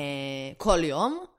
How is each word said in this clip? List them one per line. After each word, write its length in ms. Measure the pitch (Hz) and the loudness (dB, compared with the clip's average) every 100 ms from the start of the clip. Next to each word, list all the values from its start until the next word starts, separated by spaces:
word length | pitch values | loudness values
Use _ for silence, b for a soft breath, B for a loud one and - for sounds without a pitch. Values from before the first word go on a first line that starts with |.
| 143 139 139 135 135 - | -4 -4 -4 -6 -8 -2
כל 260 | 214 180 | 4 4
יום, 400 | 160 139 233 330 359 | 4 0 0 -2 -8